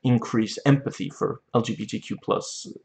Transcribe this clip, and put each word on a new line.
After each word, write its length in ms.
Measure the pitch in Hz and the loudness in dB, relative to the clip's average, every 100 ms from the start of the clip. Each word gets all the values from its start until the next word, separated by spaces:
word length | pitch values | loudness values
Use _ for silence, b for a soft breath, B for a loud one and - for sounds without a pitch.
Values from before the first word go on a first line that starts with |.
increase 560 | 131 120 117 117 107 - 139 | 2 2 2 0 0 2 4
empathy 420 | 139 - - 98 | 4 2 -6 -8
for 320 | - 98 - _ 120 | -4 -4 -4 _ 0
L 80 | |
G 120 | 113 110 | 0 -4
B 120 | 104 | -4
T 120 | - | -8
Q 180 | - 101 | -6 -8
plus 460 | - - - - - - | -2 -2 -2 -10 -12 -16